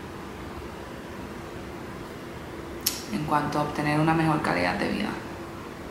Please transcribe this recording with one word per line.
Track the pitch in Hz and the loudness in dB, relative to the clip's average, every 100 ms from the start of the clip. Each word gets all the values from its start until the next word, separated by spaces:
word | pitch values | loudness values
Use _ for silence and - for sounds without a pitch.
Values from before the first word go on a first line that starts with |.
| - - - - - - - - - - - - - - - - - - - - - - - - - - - - - - - | -10 -8 -10 -8 -8 -8 -8 -8 -8 -10 -8 -8 -8 -8 -8 -8 -8 -8 -8 -8 -8 -8 -8 -8 -8 -8 -8 -4 -2 -2 -2
En | - | 0
cuanto | 151 151 147 151 | 4 4 6 2
a | |
obtener | 147 - 147 151 | 2 2 4 6
una | 160 | 6
mejor | 160 160 151 | 6 6 6
calidad | 156 170 - | 4 4 4
de | 185 170 | 2 2
vida. | - - - - - - - - - - | 2 0 -2 -6 -8 -8 -8 -10 -8 -8